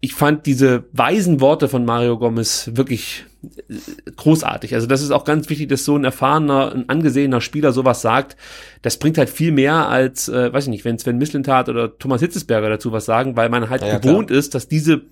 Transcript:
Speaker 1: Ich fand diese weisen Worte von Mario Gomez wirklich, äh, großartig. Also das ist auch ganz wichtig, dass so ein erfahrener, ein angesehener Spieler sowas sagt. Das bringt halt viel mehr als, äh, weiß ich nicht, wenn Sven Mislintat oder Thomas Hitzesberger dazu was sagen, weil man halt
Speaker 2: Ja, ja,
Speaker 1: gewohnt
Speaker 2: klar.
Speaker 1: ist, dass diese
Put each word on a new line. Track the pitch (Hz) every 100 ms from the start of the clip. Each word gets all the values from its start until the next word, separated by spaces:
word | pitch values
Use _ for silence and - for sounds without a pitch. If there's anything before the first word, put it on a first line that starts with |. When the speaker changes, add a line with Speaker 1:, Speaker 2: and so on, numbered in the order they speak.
Speaker 1:
Ich | 131
fand | - 147 151 151
diese | 131 135 123 -
weisen | - 123 196 180 151
Worte | 135 156 143
von | 131
Mario | 120 117 120 117
Gomez | 117 113 113 - -
wirklich, | 117 131 120 - - - _ - - -
äh, | - - - - -
großartig. | 151 156 - - 107
Also | 117 117
das | 135
ist | 143
auch | 135
ganz | - 151 151
wichtig, | 151 147
dass | 135
so | - 147
ein |
erfahrener, | 131 131 135 151 147 139 135
ein | 127 120
angesehener | 139 160 131 143 123
Spieler | - 147 147
sowas | 123 131 120
sagt. | 113 120 139 - - - - -
Das | - -
bringt | 147 160
halt | 131
viel | - 165
mehr | 147 135 160 151
als, | 127 131 131 -
äh, | 117 123
weiß | 127
ich | 135
nicht, | 107
wenn | 120 117
Sven | - 120
Mislintat | 147 147 135 131 127
oder | 117 117 -
Thomas | 139 127
Hitzesberger | 170 170 - 113 107
dazu | 107 120
was | 110
sagen, | 104 113 131 117
weil | 117
man | 120 113
halt | 127
Speaker 2:
Ja, | 104
ja, | 104
Speaker 1:
gewohnt | 127 180 214
Speaker 2:
klar. | 131
Speaker 1:
ist, | 143 131
dass | -
diese | 156 151 147 -